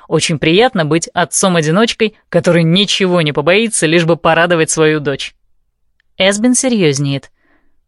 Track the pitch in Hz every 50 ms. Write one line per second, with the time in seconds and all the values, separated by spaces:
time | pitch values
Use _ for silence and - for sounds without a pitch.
0 | - - 165 160 - - 170 127 - 160 165 196 240 254 - 196 160 143 156 170
1 | 165 - - 180 175 165 - - - 190 180 170 156 151 160 190 233 226 - -
2 | 226 214 - _ _ - - 175 - 185 175 175 165 160 170 196 208 - - -
3 | 196 185 180 180 160 147 139 156 143 165 180 208 233 220 - - - 156 160 175
4 | 165 160 170 156 - 170 160 165 165 175 175 165 156 - - 156 156 156 156 151
5 | 143 147 135 127 - - _ _ _ _ _ _ _ _ _ _ _ _ _ _
6 | _ _ _ - 190 190 202 208 220 254 254 - - 262 247 214 185 151 139 135
7 | 143 139 139 135 - - _ _ _ _ _ _ _ _ _ _ _